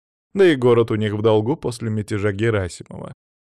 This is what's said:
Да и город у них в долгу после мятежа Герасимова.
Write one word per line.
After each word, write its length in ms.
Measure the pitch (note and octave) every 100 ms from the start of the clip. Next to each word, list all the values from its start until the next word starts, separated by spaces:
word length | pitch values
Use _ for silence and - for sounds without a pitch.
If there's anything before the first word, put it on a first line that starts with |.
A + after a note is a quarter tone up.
| _ _ _
Да 100 | G3
и 120 | F#3 C3+
город 340 | B2 A#2 A#2
у 60 | A2
них 180 | G#2+
в 80 | G#2
долгу 340 | A2 G#2+ G#2+ D#3+
после 320 | B2+ A#2 A#2
мятежа 440 | G#2+ G#2 G#2+ G#2
Герасимова. 800 | G2 A2+ G#2 F2+ - - - - - _ _ _